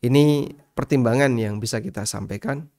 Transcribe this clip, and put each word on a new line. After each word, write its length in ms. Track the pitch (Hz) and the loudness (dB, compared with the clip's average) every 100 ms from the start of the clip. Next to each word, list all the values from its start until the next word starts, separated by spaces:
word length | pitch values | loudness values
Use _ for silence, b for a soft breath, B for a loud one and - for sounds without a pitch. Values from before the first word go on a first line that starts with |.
Ini 480 | 120 139 147 147 - - _ - | 4 6 6 4 -2 -12 _ -10
pertimbangan 560 | - 143 117 123 139 120 | -2 2 2 2 2 0
yang 160 | 107 104 | -2 -4
bisa 240 | 113 113 | -6 -6
kita 240 | 104 101 | -8 -8
sampaikan 640 | 104 104 98 101 220 139 151 | -8 -8 -8 -8 -8 -8 -10